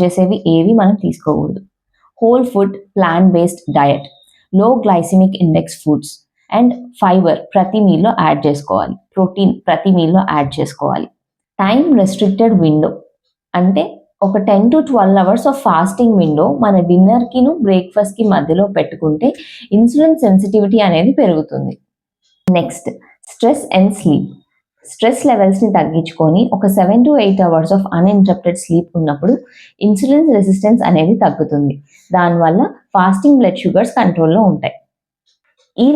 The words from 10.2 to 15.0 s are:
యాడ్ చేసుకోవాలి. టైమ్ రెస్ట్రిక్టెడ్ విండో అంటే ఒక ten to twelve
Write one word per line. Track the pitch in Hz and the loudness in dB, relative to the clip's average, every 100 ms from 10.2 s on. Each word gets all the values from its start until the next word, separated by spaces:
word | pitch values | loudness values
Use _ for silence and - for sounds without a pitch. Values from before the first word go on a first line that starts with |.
| 190 | 0
యాడ్ | 151 139 151 | -2 -4 -6
చేసుకోవాలి. | 139 - 151 - - _ _ _ _ - | -8 -6 -6 -6 -8 _ _ _ _ -6
టైమ్ | 196 247 330 240 | -2 0 2 2
రెస్ట్రిక్టెడ్ | 190 - 185 196 226 190 | 0 0 -2 0 0 2
విండో | 160 151 160 - - _ _ _ _ | 2 0 -2 -6 -16 _ _ _ _
అంటే | 180 185 190 170 - _ _ 196 | -2 0 0 -4 -10 _ _ -4
ఒక | 202 196 | -2 0
ten | 196 226 | 2 2
to | 311 277 | 0 0
twelve | 240 | 0